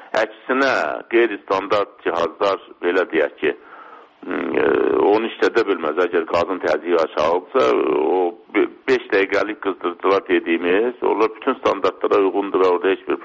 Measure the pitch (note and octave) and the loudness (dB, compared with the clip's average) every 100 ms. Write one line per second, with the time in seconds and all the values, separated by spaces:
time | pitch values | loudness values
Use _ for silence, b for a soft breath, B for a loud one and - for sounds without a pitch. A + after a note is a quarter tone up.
0 | B - A2 - - C3 C3+ G#2+ D2+ A#1+ | B -2 -2 -6 -4 0 0 0 -2 -6
1 | - A2+ A#2 G2 - F#2+ G2 G#2 G2 - | 0 2 2 0 -4 -2 0 -2 -2 -6
2 | - E2+ E2+ D#2+ G2+ F#2+ - - F2 F#2 | -4 -2 -2 -2 -2 -2 -6 -6 -2 0
3 | E2 D#2+ D2 - D2 - B B B B | 0 0 -2 -2 -4 -4 B B B B
4 | B - - E2+ D#2 C#2+ C#2+ - C2 C2 | B -16 -8 -6 -2 0 2 2 2 2
5 | F2 G#2+ A2+ - G2 A2+ G2+ F2 D#2 D#2+ | 4 2 0 -2 0 2 0 -2 -2 -2
6 | F2+ F2 E2 F2 F2 F2+ F2 D2 E2 E2+ | 0 -2 0 -2 -2 -2 -2 -2 0 0
7 | D#2 - D#2 F2+ F2+ C3 B2+ G#2+ - C#2+ | 0 0 0 0 0 0 2 2 0 0
8 | D2+ F#2 F2 E2+ - G#2 - - - B2+ | 0 0 -2 -4 -4 -2 -2 -2 -2 -2
9 | - G2+ G2 G2 G2+ G#2+ G2 F2+ F2+ E2+ | 0 0 0 0 -2 -6 -6 -4 -6 -2
10 | F#2 G2 F#2 E2+ E2+ E2 F2 F#2+ B2 A#2+ | 0 0 2 0 0 -2 0 0 0 -2
11 | F#2+ G2 A2 - - B2+ - G2 F#2 - | -2 0 0 -2 -4 -2 -2 0 -2 -2
12 | F#2+ G#2+ F#2+ G2 G2 F#2+ F#2 F2 F#2 F2+ | 0 2 2 0 0 2 2 2 0 -2
13 | - D2+ | -4 -4